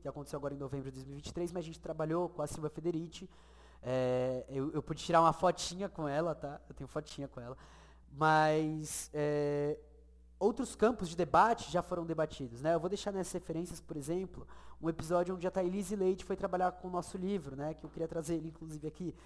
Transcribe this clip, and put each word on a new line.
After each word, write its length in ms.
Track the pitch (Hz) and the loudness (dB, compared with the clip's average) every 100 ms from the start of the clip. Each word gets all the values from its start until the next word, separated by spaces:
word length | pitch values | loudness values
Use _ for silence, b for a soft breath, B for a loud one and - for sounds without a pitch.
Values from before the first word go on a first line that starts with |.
que 60 | 139 | -8
aconteceu 280 | 147 139 147 | -8 -8 -4
agora 160 | 139 | -4
em 40 | 139 | -4
novembro 340 | 139 139 135 | -6 -6 -6
de 60 | 131 | -10
dois 80 | |
mil 100 | 131 | -12
e 20 | 139 | -12
vinte 100 | - | -8
e 40 | |
três, 200 | - 170 | -4 -4
mas 100 | 180 | -4
a 40 | 165 | -6
gente 120 | 160 | -8
trabalhou 500 | - 156 156 170 175 | -8 -4 0 0 -2
com 140 | 175 | -4
a 60 | 147 | -6
Silvia 200 | 160 151 | -4 -6
Federici. 640 | 156 165 160 165 - - b b b b b | -4 -2 -2 -4 -10 -16 b b b b b
É, 640 | 123 131 127 127 127 127 - | -2 0 2 2 2 -2 -4
eu, 240 | 135 143 | -4 -2
eu 100 | 151 | -2
pude 220 | - 156 | -4 -6
tirar 160 | - 170 | 6 8
uma 120 | 165 | 8
fotinha 560 | 160 185 170 - 180 196 | 6 2 2 -4 -4 -6
com 200 | - 151 | -4 -2
ela, 260 | 143 170 | 0 0
tá? 260 | 156 143 151 - | -2 -6 -10 -14
Eu 60 | |
tenho 140 | 139 135 | -12 -8
fotinha 400 | 151 151 - 139 | -8 -8 -10 -10
com 120 | - | -10
ela. 160 | 120 131 B B B B - | -12 -14 B B B B -12
Mas, 1000 | 139 156 156 156 156 156 156 156 - - | 2 6 8 8 6 2 -2 -4 -6 -4
é, 640 | 151 147 147 147 147 147 156 - - - - - - | 0 2 2 2 2 0 -2 -8 -20 -20 -20 -16 2
outros 380 | 202 - 247 | 2 2 -2
campos 340 | - 214 220 175 | 4 4 4 -4
de 80 | 170 | 0
debate 540 | 160 160 220 233 - | 4 8 8 4 0
já 100 | 175 | -2
foram 240 | - 175 | 0 -4
debatidos, 560 | 165 160 156 - 127 117 | -2 0 0 -2 -10 -2
né? 140 | 151 | 2
Eu 60 | 165 | 2
vou 80 | 170 | 2
deixar 240 | 202 208 | -2 -2
nessas 220 | 196 175 | -2 -2
referências, 460 | 175 - 160 175 165 | -4 -4 -4 -4 -8
por 160 | - 156 | -8 -6
exemplo, 520 | 139 180 190 - - B B B | -2 -2 -2 -8 -14 B B B
um 60 | 165 | -2
episódio 440 | 165 160 175 175 | -2 2 2 2
onde 140 | 185 180 | 0 0
a 40 | |
Thailise 420 | 190 180 196 185 | 0 0 0 -2
Leite 300 | 208 185 190 | 2 2 2
foi 100 | - | -2
trabalhar 380 | 190 190 180 180 | -2 0 2 2
com 160 | 175 185 | 0 -4
o 20 | |
nosso 260 | 180 180 196 | -4 -4 -4
livro, 380 | 180 202 139 | -2 -2 -4
né? 180 | 135 147 | -6 -6
Que 140 | 156 156 | -6 -10
eu 40 | |
queria 180 | - 165 | -6 -4
trazer 260 | 165 151 | -4 -2
ele, 140 | 165 160 | -2 -4
inclusive, 400 | 156 160 151 151 | -10 -10 -6 -8
aqui, 260 | - 175 - | -6 -8 -8